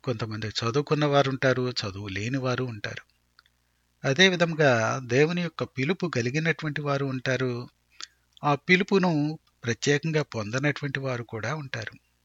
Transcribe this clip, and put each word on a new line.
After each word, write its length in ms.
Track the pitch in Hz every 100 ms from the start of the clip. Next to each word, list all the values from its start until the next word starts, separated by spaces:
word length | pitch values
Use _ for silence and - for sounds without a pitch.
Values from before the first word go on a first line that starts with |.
కొంతమంది 420 | - 113 113 107 110
చదువుకున్న 580 | - 117 127 147 151
వారు 260 | 147 143 135
ఉంటారు, 400 | 131 135 127 123
చదువు 380 | 120 104 95 101
లేని 300 | 95 107 135
వారు 260 | 127 123
ఉంటారు. 460 | 127 107 113 107 _ _ _ _ _ _ _ _ _ _ 139
అదే 220 | 135 190
విధముగా, 720 | 180 170 156 147 117 110 127
దేవుని 380 | 127 123 151 175
యొక్క 200 | 170 -
పిలుపు 440 | 123 - 135 190 175
కలిగినటువంటి 720 | 123 117 147 160 156 156 147
వారు 260 | 143 139 139
ఉంటారు. 640 | 131 135 127 127 120 123 _ _ _ - _ _ _
ఆ 100 | 143
పిలుపును 840 | 143 - 180 196 196 180 156 147 160 _ _
ప్రత్యేకంగా 580 | 120 113 - 143 160 156
పొందనటువంటి 800 | 143 117 104 123 147 - 143 135
వారు 220 | 135 123
కూడా 320 | 117 113 107
ఉంటారు. 560 | 156 135 120 107 - _ _